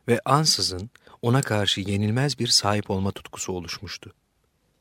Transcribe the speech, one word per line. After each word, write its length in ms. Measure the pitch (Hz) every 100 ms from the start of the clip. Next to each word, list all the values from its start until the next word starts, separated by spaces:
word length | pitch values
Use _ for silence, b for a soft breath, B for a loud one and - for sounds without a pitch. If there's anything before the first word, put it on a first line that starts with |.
| -
Ve 140 | 117
ansızın 640 | - 143 156 - 92 90 104 B B B
ona 200 | 117 135
karşı 400 | - 107 98 101
yenilmez 580 | 98 101 107 120 143 123
bir 80 | 117
sahip 420 | - 101 104 -
olma 220 | 95 98
tutkusu 420 | - - - -
oluşmuştu. 600 | 92 85 - 90 - 101 _ _ _ _ _ _ _